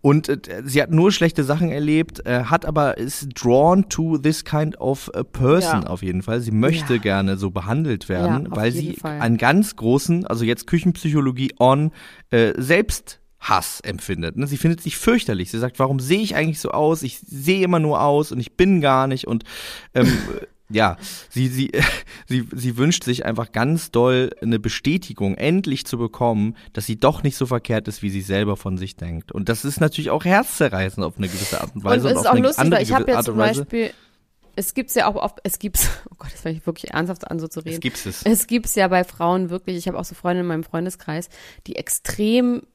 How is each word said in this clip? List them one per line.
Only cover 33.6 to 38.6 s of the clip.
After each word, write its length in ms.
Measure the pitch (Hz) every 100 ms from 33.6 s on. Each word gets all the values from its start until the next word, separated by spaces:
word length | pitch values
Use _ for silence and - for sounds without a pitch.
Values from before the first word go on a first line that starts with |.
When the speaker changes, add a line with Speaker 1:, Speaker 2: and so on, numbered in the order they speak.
Speaker 2:
Beispiel, 280 | 143 233 226 - _ _ _ _ _
es 200 | - 196
gibt's 200 | - -
ja 140 | 240 -
auch 80 | 202
oft, 220 | - -
es 160 | 185 -
gibt's, 300 | 208 - - -
<laughs> 80 | -
oh 20 | -
Gott, 140 | 147
das 80 | -
fängt 220 | 165 160 170
wirklich 260 | 165 -
ernsthaft 360 | 156 170 170 -
an, 120 | 165
so 80 | 160
zu 100 | -
reden. 140 | 160
Speaker 1:
Es 60 | 165
gibt's 260 | 127 - 98
es. 160 | -
Speaker 2:
Es 220 | 208 226 -
gibt's 300 | 240